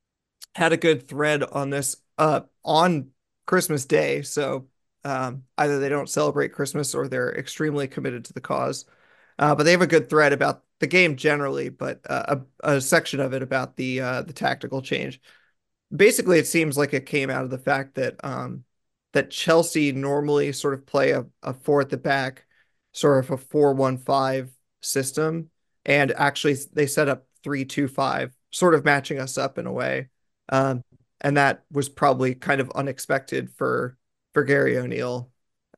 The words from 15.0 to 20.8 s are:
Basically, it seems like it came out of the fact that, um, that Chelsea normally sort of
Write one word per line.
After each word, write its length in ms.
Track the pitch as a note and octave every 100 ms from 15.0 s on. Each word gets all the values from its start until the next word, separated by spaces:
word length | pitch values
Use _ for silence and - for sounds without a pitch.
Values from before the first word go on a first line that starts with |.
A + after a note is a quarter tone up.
| C3+ C3 _ _ _ _ _ _ -
Basically, 460 | D3+ G#3 - F#3+ E3
it 80 | -
seems 300 | E3+ D#3 C3+
like 160 | C#3+
it 120 | C3+ C3+
came 240 | D3 C3+
out 140 | C3+
of 60 | C3
the 80 | B2+
fact 380 | C3+ C#3 C3+ -
that, 200 | B2 -
um, 400 | C#3+ B2+ B2+ B2+ - _ _ _ _
that 180 | C#3+ C3+
Chelsea 600 | - - E3 E3 D#3+ C#3+
normally 600 | C3 C#3 C#3+ D3 D3 C#3+
sort 200 | C3 C#3+
of 120 | C3+